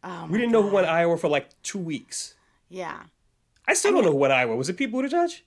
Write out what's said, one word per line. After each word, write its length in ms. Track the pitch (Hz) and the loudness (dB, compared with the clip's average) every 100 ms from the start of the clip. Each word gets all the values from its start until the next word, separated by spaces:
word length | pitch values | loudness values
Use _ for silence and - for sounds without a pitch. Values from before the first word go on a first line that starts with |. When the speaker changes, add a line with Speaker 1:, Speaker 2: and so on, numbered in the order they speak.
Speaker 1:
Oh, 220 | 180 180 165 | -14 -14 -4
Speaker 2:
We 60 | |
Speaker 1:
my 60 | 180 | -2
Speaker 2:
didn't 120 | 240 | 2
know 100 | 226 | 2
who 100 | 202 | 4
won 120 | 196 170 | 2 2
Speaker 1:
God. 60 | |
Speaker 2:
Iowa 240 | 165 170 170 | 2 2 2
for, 100 | 165 | 0
like, 220 | 147 - _ | 0 -2 _
two 160 | - 202 | -10 -8
weeks. 560 | 170 139 - - - _ _ _ _ | -8 -8 -10 -12 -12 _ _ _ _
Speaker 1:
Yeah. 340 | 185 170 160 160 _ _ _ _ _ - | -12 -12 -12 -16 _ _ _ _ _ -2
Speaker 2:
I 60 | |
still 160 | 294 403 | 0 2
Speaker 1:
I 20 | |
Speaker 2:
don't 100 | 370 | 4
Speaker 1:
mean 40 | 196 | 4
Speaker 2:
know 60 | |
who 40 | 139 | 4
won 140 | 139 | 4
Iowa. 240 | 135 123 113 | 2 2 -2
Was 140 | 131 | -4
it 80 | 180 | -4
Pete 140 | 269 | -4
Buttigieg? 500 | 240 262 330 349 339 | -2 -2 0 -2 -4